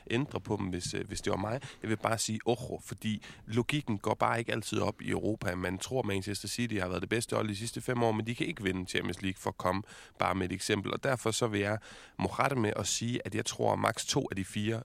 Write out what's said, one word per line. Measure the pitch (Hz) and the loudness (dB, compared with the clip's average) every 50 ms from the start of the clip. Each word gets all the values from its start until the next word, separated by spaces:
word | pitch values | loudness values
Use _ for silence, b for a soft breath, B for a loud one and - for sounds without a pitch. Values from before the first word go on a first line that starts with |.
| B - | B -2
ændre | - 120 139 - - 101 | 0 0 0 0 -2 -4
på | 95 - 104 101 | 0 0 0 0
dem, | 101 | 0
hvis, | 95 90 90 90 - - | 0 -2 -2 -4 -2 -4
øh, | 101 95 - | -4 -4 -4
hvis | - 90 | -6 -4
det | - - | 0 0
var | 95 | 0
mig. | 92 95 104 113 139 B B B B B | 2 0 0 -2 -4 B B B B B
Jeg | 110 | -2
vil | 110 | -2
bare | 104 - 110 110 110 | 2 2 0 2 2
sige, | - - 110 110 - | 0 -2 -2 -2 2
ojo, | - 120 123 123 - - - - | 2 0 0 0 -6 -8 -8 -8
fordi | - - - - 220 214 208 B B B B B | -10 -12 -6 -2 -2 -2 -2 B B B B B
logikken | - 107 120 117 - - 151 143 - 110 98 | -2 0 0 2 2 0 -2 0 0 -2 0
går | - 107 107 | 2 0 2
bare | - - 113 120 117 | 4 4 4 4 2
ikke | 117 113 113 | 0 0 -2
altid | 117 107 - - 107 | -2 -2 0 0 2
op | 95 98 107 - - | 2 2 0 -2 -2
i | - | -2
Europa. | 98 90 - 98 107 107 - 98 90 | -2 0 2 0 0 0 0 -2 0
Man | 90 92 90 92 92 | 0 0 -2 -2 -2
tror, | - - 127 131 117 | -4 -2 -2 -2 0
Manchester | 101 98 98 92 101 101 - - 101 | 0 0 -2 -2 -2 -6 -4 -4 -6
City | - - 120 120 110 | -2 -2 0 0 2
har | 101 90 92 | 0 0 0
været | 92 87 | 0 -2
det | - 98 | 0 0
bedste | 104 117 120 - - | 0 0 0 2 0
hold | 113 110 107 | 0 2 2
de | 104 | 0
sidste | 98 113 117 - - | -2 -4 -6 -6 -6
fem | 113 - 131 120 120 | -2 0 0 2 4
år, | 113 110 | 4 4
men | 107 110 | 2 0
de | 117 120 | -2 -2
kan | - 160 | -2 -2
ikke | - 170 - 98 | -2 -2 0 0
vinde | 98 92 95 90 | 0 0 0 -2
Champions | 90 - - 95 98 90 - 95 | 0 0 0 0 0 -4 -2 -2
League, | 95 95 - | -4 -4 0
for | - - | -2 -4
at | 98 _ | -4 _
komme | - 90 92 95 104 b b b b b b - | 0 2 2 2 -2 b b b b b b 0
bare | 95 92 92 | 0 2 2
med | 95 92 | 0 0
et | 92 95 | 0 -2
eksempel. | 92 - - 107 104 98 - - | -4 2 2 2 2 2 0 -2
Og | - - | 0 2
derfor | 135 135 120 - 113 | 2 0 2 2 0
så | 107 - - | 2 2 2
vil | 117 107 101 | 2 2 2
jeg | 101 101 107 110 b b b b b b b b | 2 2 0 -2 b b b b b b b b
mojere | - 92 - - 123 135 139 | -2 0 2 2 2 4 4
med | 131 110 104 110 | 4 2 2 2
at | - 107 | 2 0
sige, | - - - - 117 120 - - | 0 0 0 0 0 -2 -2 -2
at | - 104 | -2 -2
jeg | 104 113 | -2 -2
tror, | - - - 117 110 104 | -2 -2 2 2 2 4
at | 98 | 4
maks | 104 104 - - - | 4 2 2 2 -2
to | - - 147 135 - | 0 2 2 2 0
af | - | -2
de | 95 98 | -4 -4
fire, | - - 107 104 107 113 113 117 | -2 -2 -2 0 0 0 -2 -4